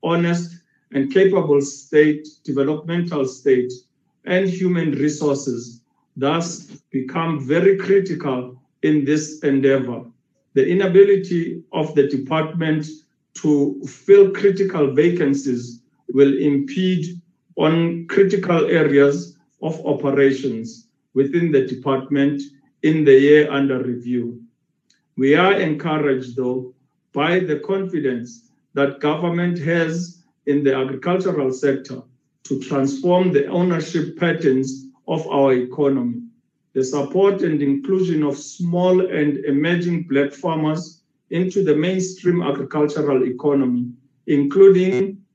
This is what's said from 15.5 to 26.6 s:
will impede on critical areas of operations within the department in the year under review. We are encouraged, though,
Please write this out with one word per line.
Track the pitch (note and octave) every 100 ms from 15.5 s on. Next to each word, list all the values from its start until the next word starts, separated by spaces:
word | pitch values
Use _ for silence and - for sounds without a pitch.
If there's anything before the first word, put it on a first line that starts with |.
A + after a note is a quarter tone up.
| A#2+ A#2+ - _ _ -
will | B2+ C#3 C3+
impede | D3 C#3+ C#3 F3+ F#3 F3+ - - - _ _ -
on | D#3 E3 E3+ E3+ -
critical | - F#3+ G3 F3+ E3 -
areas | E3 D3 C#3 C#3+ - - - _ -
of | D#3+ D#3 -
operations | C#3 C#3+ C#3 C#3 - C3+ A2+ A2+ - _ _ _
within | C3+ C#3 E3+ E3+
the | C#3 B2+
department | B2+ C#3+ C3+ C3 C#3+ C#3 C#3+ - _ _ _
in | D#3 D#3+
the | C#3+ C3+
year | C#3+ D3+ D3
under | C#3 C#3 B2+
review. | B2+ A#2+ A#2+ B2 A#2 A#2 - _ _ _ _ _ _ -
We | C3+ D#3
are | F#3
encouraged, | F#3+ E3 C#3+ E3 D3+ D3 B2+ B2 B2+
though, | B2 B2+